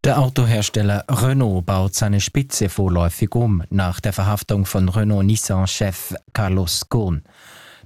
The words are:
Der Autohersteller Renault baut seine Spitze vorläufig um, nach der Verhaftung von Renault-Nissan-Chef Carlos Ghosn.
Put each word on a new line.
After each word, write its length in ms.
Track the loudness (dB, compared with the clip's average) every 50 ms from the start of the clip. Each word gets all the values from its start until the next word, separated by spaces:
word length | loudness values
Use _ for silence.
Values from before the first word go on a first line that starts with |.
| 2
Der 140 | 2 2 2
Autohersteller 840 | 2 2 2 2 2 2 2 2 0 0 0 0 2 2 0 -2 -2 -2
Renault 560 | -2 0 2 2 2 2 2 2 0 0 0
baut 300 | 0 0 0 0 0 0
seine 260 | -2 0 2 2 0
Spitze 480 | 0 0 -2 -2 -2 -2 -2 -2 -2 -2
vorläufig 680 | 0 0 0 2 2 2 2 0 0 -2 -4 0 0
um, 260 | 0 2 2 2 0 0 0
nach 300 | 0 0 0 0 -4 -4
der 120 | -4 -4
Verhaftung 540 | -2 0 0 0 0 -2 -2 -2 0 0 0
von 220 | 0 0 0 0 2
Renault-Nissan-Chef 1300 | 2 0 0 2 2 2 2 2 2 0 0 -2 0 0 0 -2 -2 -2 -2 -2 -2 -6 -10 -12 -12 -12 _ _
Carlos 560 | _ -2 -2 0 0 0 0 -2 -4 -6 -4 _
Ghosn. 340 | -2 0 0 0 -2 -4 -6 _ _ -20 -20 -20 -20 -20 -20 -20 -20 -20 -6